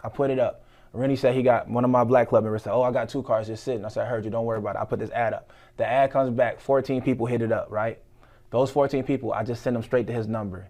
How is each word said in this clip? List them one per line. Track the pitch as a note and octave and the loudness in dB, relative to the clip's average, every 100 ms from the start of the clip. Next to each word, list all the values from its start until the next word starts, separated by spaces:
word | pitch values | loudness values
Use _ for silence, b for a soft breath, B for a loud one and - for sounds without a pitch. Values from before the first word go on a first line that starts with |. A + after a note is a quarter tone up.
I | - | -8
put | - C#3 | -2 0
it | C3 | 0
up. | A2+ - b b b | 0 -4 b b b
Rennie | A#2 C3+ C3 | -4 -2 2
said | B2+ B2+ | 2 4
he | |
got, | B2 A2+ - | 4 4 2
one | A#2+ | 0
of | B2 | 4
my | B2 A#2 | 4 6
Black | B2 A#2 | 4 6
Club | A2+ G#2+ | 4 2
members | G#2+ | -2
said, | - | 0
"Oh, | A#2 | 2
I | B2 | 2
got | B2 A#2 | 0 -2
two | C#3 | -4
cars | B2+ A2+ A2 | 0 0 -2
just | A2 C3 | -6 -4
sitting." | A#2 | -4
I | G#2 | -4
said, | G#2+ A2 | -4 -4
"I | |
heard | A#2 | -4
you, | G#2+ | -4
don't | A2+ A2+ | -4 -2
worry | A2 | -2
about | G#2 G2 | -4 -4
it." | |
I | A2+ | -4
put | A2 | -4
this | A2 | -4
ad | A#2 A2+ | -2 -2
up. | G#2+ - b b - | -4 -10 b b -4
The | A2 | 0
ad | C3 C3+ | 2 2
comes | C3+ C3 | 2 0
back, | A#2+ A#2 G#2 | 2 0 -2
fourteen | - C3+ C3 C3 | 0 2 2 -2
people | C3 B2+ A2+ | 0 0 0
hit | A#2+ | 0
it | A2+ | 0
up, | G#2+ - | -2 -2
right? | G#2 A2+ G#2+ - _ b b b | -4 -4 -6 -16 _ b b b
Those | A#2 C3+ | 0 2
fourteen | D3 C#3 C#3 | 2 2 0
people, | C3 C3+ A2+ | 0 -2 -2
I | G#2 | -4
just | A2 A#2 | -4 -4
sent | B2+ | -2
them | A#2+ | -2
straight | A#2 B2+ A2+ | 0 0 0
to | |
his | A#2 G#2 | -4 -4
number. | A2 G2+ F#2 | -4 -6 -10